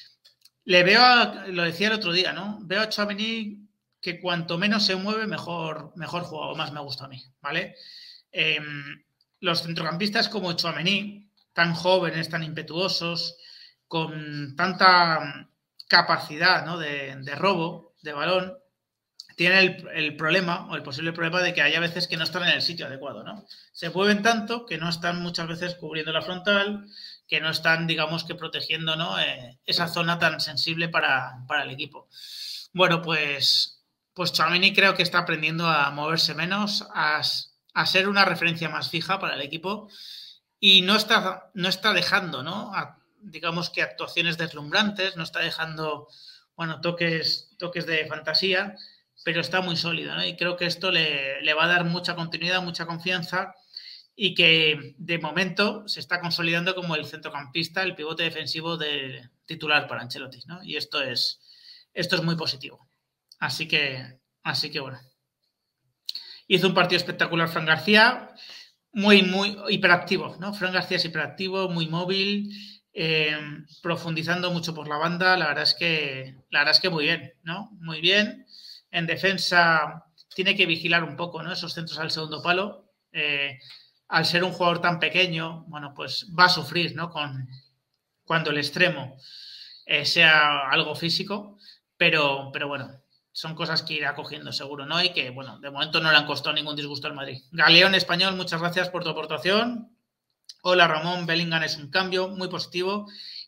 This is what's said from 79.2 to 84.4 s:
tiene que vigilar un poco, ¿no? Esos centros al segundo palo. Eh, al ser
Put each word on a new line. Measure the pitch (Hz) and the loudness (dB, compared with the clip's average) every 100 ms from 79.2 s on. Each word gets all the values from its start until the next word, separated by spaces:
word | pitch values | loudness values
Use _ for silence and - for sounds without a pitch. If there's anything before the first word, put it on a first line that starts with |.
| 190 190 - 175 175 160 151 156 - _ _ - | 2 2 4 6 8 6 2 -4 -18 _ _ -2
tiene | 190 | 0
que | 196 180 | 4 2
vigilar | 165 165 170 | 2 2 2
un | 165 139 | 0 -4
poco, | 170 160 | -8 -8
¿no? | 160 | -8
Esos | 180 170 | -8 -8
centros | 170 165 151 | -8 -8 -6
al | 156 | -6
segundo | 160 156 151 | -4 -6 -4
palo. | 170 180 202 - _ _ _ | 0 0 0 -6 _ _ _
Eh, | 165 151 143 139 135 - - - _ - | -4 -2 -2 -4 -8 -18 -20 -20 _ 0
al | 165 160 | 2 4
ser | 175 | 2